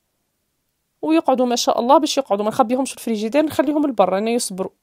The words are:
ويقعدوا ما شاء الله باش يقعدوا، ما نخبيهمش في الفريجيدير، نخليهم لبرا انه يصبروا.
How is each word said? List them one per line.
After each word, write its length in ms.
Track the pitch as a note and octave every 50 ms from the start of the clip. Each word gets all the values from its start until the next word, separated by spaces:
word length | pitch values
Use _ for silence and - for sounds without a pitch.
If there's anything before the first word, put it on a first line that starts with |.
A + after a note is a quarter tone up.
| _ _ _ _ _ _ _ _ _ _ _ _ _ _ _ _ _ _ _ _ -
ويقعدوا 440 | - D#4+ E4 D#4+ - C4 A#3+ B3+
ما 100 | B3 A#3+
شاء 240 | A#3+ - - - -
الله 180 | A#3+ A#3+ C#4+ D#4+
باش 200 | C#4 D4 - C#4
يقعدوا، 260 | C4+ - G3+ G3+ G#3
ما 60 | G#3+
نخبيهمش 400 | A3 - C4 G#3+ B3 B3+ C4+ B3+
في 60 | -
الفريجيدير، 480 | - - A#3+ A3+ G#3 G#3+ A3 G#3+ C#4+ D#4+
نخليهم 420 | D4+ - - D4 C#4 D4 D#4 D4
لبرا 320 | D4 A#3+ G#3 G3 F#3 F#3 F#3+
انه 120 | G#3+ A3+
يصبروا. 420 | A#3 B3 - - F#3+ F3+ F#3+ F#3+ - _